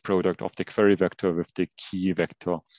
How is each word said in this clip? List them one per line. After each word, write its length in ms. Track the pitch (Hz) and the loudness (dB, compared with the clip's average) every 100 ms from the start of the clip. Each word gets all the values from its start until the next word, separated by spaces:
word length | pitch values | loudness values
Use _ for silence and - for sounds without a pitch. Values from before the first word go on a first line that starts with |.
product 380 | - 95 90 87 | -2 0 2 -2
of 120 | 95 - | -6 -6
the 80 | - | -4
query 300 | - 104 95 | 2 4 4
vector 380 | 92 - 95 | 2 0 -2
with 200 | 85 82 | -2 -4
the 160 | - 90 - | -4 -4 -6
key 340 | - 95 92 | -10 -4 -2
vector 460 | 85 82 - 90 85 - | 0 -2 -4 -6 -6 -6